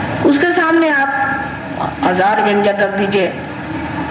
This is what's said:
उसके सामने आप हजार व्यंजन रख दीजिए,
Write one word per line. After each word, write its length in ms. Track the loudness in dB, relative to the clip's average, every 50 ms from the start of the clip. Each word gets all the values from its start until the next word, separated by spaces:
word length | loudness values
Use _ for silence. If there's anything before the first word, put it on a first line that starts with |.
| -4 -4 -2 2 2
उसके 280 | 2 4 4 2 2
सामने 360 | 2 2 2 2 4 4 4 2
आप 220 | 2 2 0 0 0 -2 -2 -2 -2 -4 -6 -8 -8 -10 -10 -10 -6 -6 -6 -6 -4 -2 0
हजार 380 | 0 2 2 2 2 2 2
व्यंजन 300 | 2 2 2 4 2 2
रख 220 | 2 2 0 0 0
दीजिए, 320 | 0 0 0 2 2 0 0 -2 -6 -8 -8 -8 -10 -8 -6 -6 -6 -6 -6 -6 -6 -6 -4